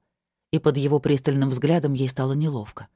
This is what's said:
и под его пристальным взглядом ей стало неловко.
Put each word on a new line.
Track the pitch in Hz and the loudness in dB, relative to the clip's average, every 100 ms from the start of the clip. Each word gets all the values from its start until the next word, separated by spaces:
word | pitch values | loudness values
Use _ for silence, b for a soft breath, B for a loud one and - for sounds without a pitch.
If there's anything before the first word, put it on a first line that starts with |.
| _ _ _ _ _ | _ _ _ _ _
и | 156 | 0
под | 156 143 | 2 2
его | 139 147 | 2 0
пристальным | 151 139 - 139 135 | 2 0 2 0 0
взглядом | 123 143 170 147 | 0 0 2 0
ей | 131 135 | -2 -2
стало | 131 131 | -2 -2
неловко. | 143 156 131 104 - - | -2 -2 -4 -8 -14 -20